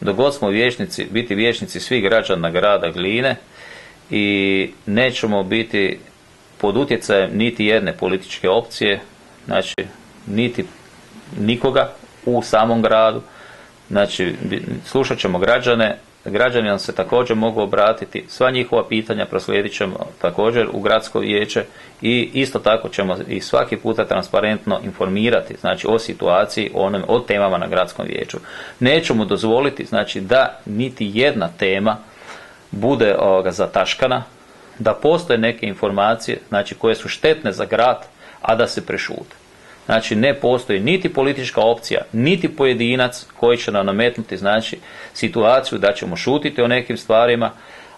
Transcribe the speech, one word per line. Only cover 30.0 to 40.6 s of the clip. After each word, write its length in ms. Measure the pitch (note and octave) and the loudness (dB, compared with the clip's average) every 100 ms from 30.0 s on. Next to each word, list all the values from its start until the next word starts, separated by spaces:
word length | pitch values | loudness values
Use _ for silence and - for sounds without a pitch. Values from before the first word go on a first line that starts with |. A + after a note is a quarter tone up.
| G2+ - | -2 -4
da 380 | F#2+ B2+ B2+ - - | 2 2 2 -2 -8
niti 460 | G#2 B2+ B2+ G#2 | -4 -4 -4 -4
jedna 360 | G#2+ C#3+ A#2+ E2+ - | 2 2 2 -4 -2
tema 400 | G2 G2 G#2+ A2 - - - - - - - | 0 2 0 -2 -6 -20 -20 -20 -20 -20 -12
bude, 440 | G2+ A2+ C3 A2 - | -4 0 2 4 4
ovoga, 320 | G2 F#2+ F#2 | 4 2 2
zataškana, 720 | F2+ F2+ G2+ F#2 - C3 B2+ B2 - - - - - | -2 0 0 0 0 0 0 -6 -16 -20 -20 -20 -4
da 140 | A2 | -2
postoje 460 | - D3 E3 E3+ A#2 | 2 2 2 2 2
neke 260 | A2+ A#2 G#2+ | 2 0 -6
informacije, 720 | F#2+ G#2 G2+ G#2 A#2 - - - | -2 -2 2 2 0 -2 -8 -4
znači, 260 | G2+ - - | -2 -2 0
koje 200 | A2+ A2 | 0 0
su 140 | - | -2
štetne 420 | - D#3 D#3 A2 | 0 2 2 0
za 140 | F2+ F#2+ | -4 -2
grad, 400 | G#2+ B2 A#2 - - - - | 2 4 2 -4 -20 -20 -8
a 140 | - A2+ | 0 2
da 120 | A#2+ | 2
se 180 | - - | -2 -6
prešute. 500 | G2 - - - - - - - - - | -6 -6 -10 -14 -20 -20 -20 -20 -12 0
Znači, 300 | A2 - G#2+ | 0 2 2
ne 180 | C3+ | 2
postoji 460 | - A#2+ B2 | 2 2 0